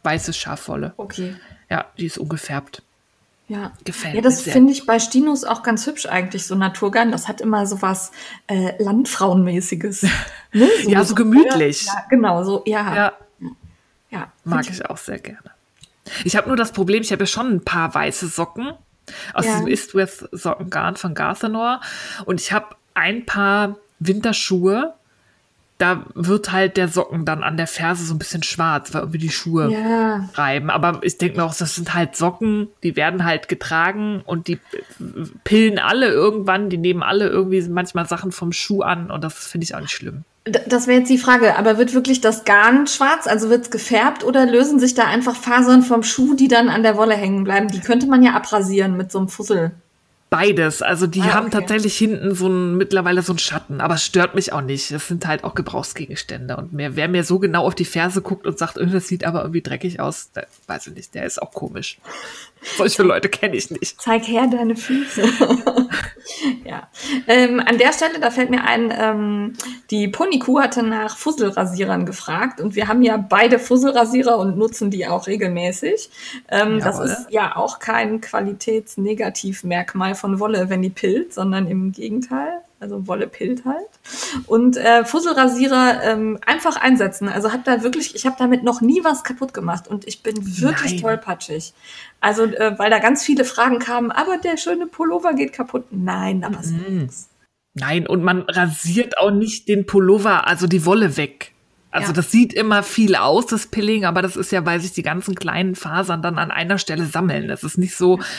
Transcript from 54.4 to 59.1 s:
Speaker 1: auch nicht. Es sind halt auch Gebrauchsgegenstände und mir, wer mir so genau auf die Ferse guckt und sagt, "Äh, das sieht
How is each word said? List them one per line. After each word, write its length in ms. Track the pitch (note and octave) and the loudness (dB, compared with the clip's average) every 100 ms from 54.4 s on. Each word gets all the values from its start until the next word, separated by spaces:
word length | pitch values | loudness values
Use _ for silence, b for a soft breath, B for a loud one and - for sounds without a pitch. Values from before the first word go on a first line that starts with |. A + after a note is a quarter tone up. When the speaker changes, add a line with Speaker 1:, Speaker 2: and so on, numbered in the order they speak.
| F#3 | -2
Speaker 1:
auch 80 | D3+ | -4
nicht. 300 | C3 C#3 - | -4 -6 -6
Es 160 | D3 - | -8 -6
sind 180 | F3 E3+ | -4 -4
halt 180 | D#3 - | -4 -4
auch 100 | - | -6
Gebrauchsgegenstände 1000 | - - - - D3 - - - B2+ B2 | -6 -6 -8 -10 -12 -12 -10 -10 -10 -10
und 160 | D3 | -10
mir, 220 | D3+ C#3+ C3+ | -8 -6 -4
wer 120 | E3 | -2
mir 160 | F3+ | 0
so 160 | E3 F3+ | 2 2
genau 260 | G3 E3+ E3+ | 2 0 0
auf 80 | F3 | -2
die 100 | E3+ | -4
Ferse 360 | E3+ F3 F#3+ | -2 -2 -2
guckt 240 | - F#3+ - | -4 -6 -6
und 120 | D#3+ | -4
sagt, 180 | E3 - | -6 -2
"Äh, 100 | F3 | 0
das 200 | F#3+ | 0
sieht 160 | F3+ | -2